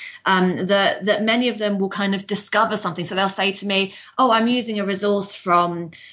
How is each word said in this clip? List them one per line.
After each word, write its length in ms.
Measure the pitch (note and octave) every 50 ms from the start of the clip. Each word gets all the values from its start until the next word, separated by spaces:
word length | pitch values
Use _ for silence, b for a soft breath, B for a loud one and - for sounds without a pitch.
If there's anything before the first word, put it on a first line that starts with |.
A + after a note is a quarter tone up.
| B B B B B
Um, 400 | - F#3+ F#3 F#3 C#4+ B3+ A#3+ F#3+
that, 380 | F#3 G3+ G3 G3 E3+ - - F#3
that 180 | G#3 G3+ -
many 260 | G#3+ A3+ A3+ A#3+ B3 B3
of 100 | A3 G#3+
them 200 | G#3+ G#3 G3+ F#3+
will 100 | G3 F#3+
kind 260 | - - G3+ G3 G3
of 120 | F#3+ G3
discover 500 | - G#3 G3 - - - G#3 A3+ A3+ G#3+
something. 280 | G3+ - F3+ D#3+ F3+ F3
So 100 | - G#3
they'll 160 | F#3+ G3 G3
say 220 | F#3+ - F#3+ G3
to 140 | G3 - -
me, 280 | G3+ G3 F#3+ G3 F#3+ B B B B B -
"Oh, 120 | C4 B3
I'm 180 | A3+ A3+ A3+ A#3+
using 300 | B3 B3+ G#3+ A3+ G#3+ G#3
a 60 | G3
resource 500 | F#3+ G3 F#3 G#3 G3+ G3+ G3+ F#3 G3 -
from," 580 | - - F#3 F3 F3 F3 E3+ F3 E3+ E3+ E3 B B B B